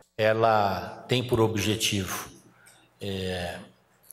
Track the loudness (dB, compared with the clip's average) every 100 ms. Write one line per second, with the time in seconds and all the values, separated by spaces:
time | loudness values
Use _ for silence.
0 | _ 0 2 4 4 4 2 -2 -8 -8
1 | -2 -2 2 2 2 2 -2 0 0 -2
2 | -4 -8 -10 -18 _ _ -20 _ _ -14
3 | -10 -6 -6 -6 -8 -10 -16 _ _ _
4 | -20